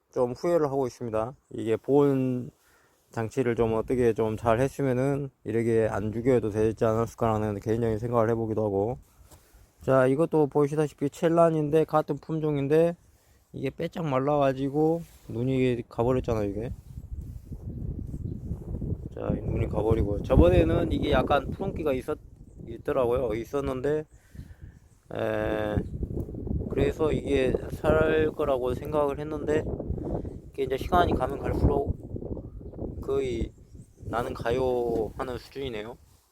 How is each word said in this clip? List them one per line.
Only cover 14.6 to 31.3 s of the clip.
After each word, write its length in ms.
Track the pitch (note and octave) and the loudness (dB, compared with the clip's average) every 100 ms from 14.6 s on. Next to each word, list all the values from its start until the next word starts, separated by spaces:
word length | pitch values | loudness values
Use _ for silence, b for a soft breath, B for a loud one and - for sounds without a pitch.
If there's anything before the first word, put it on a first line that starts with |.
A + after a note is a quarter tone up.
| C#3 C#3+ D#3 E3 E3 - - | -2 2 2 2 -4 -16 -10
눈이 560 | A2+ B2+ C3 B2+ A#2+ - | -4 0 2 2 2 -2
가버렸잖아요, 600 | - A#2 C3 C3 A2+ G2+ | 0 2 2 0 0 0
이게. 220 | G2 A#2+ - - - - - - - - - - - - - - - - - - - - - - - - | -4 -6 -10 -14 -16 -12 -10 -10 -12 -14 -14 -12 -10 -8 -8 -8 -8 -8 -8 -8 -8 -8 -6 -4 -6 -8
자, 160 | A2+ A2 - | -6 -2 -2
이 60 | |
눈이 260 | A2 A2+ A2+ | 0 -2 0
가버리고, 560 | G#2+ G#2+ A2+ G#2 G2+ | 0 2 2 2 -2
저번에는 680 | - C3 E3+ F3+ E3 E3+ E3+ | 4 8 8 8 4 2 0
이게 180 | D3 D3 | 0 2
약간 380 | C3+ B2+ C#3+ C3 | 2 2 0 0
푸른기가 400 | - G3 F#3 D3+ | -6 -6 -4 -2
있었-, 240 | C3 A#2+ D3+ - - - - - | -2 -4 -8 -10 -20 -20 -18 -14
있더라고요. 680 | A#2 - C#3+ A#2+ B2 B2+ A2 | -10 -4 0 2 2 0 -2
있었는데, 680 | A2 C#3+ C#3 C3 C3+ D3+ D#3 B B B B B B B B _ - | -4 -4 -2 -2 -2 -2 -4 B B B B B B B B _ -12
에, 640 | - A2 G#2+ G#2+ G#2+ G#2+ G#2 - - - - - - - - - | -6 -2 -2 -2 -2 -2 -2 -4 -6 -6 -6 -8 -8 -4 -4 -2
그래서 420 | - C#3 - D#3 | 0 0 0 0
이게 420 | C3+ - C#3 C3 B2 - | -2 0 2 2 0 -4
살 580 | - D#3+ D#3 D#3 D#3 D#3 | -4 2 4 4 4 2
거라고 420 | - D3 C3 B2+ | 0 0 0 0
생각을 460 | C3 C#3+ D3+ D3 C#3 | -2 -2 0 0 -2
했는데, 440 | D3+ D3+ D3 D3+ - - - - B B B B - | -6 -4 0 0 0 -4 -6 -6 B B B B -12
이게 100 | - | -4
이제 140 | C3 C3 | -2 -2
시간이 360 | - F3+ E3+ | 0 2 4
가면 260 | D#3+ C3 | 2 -2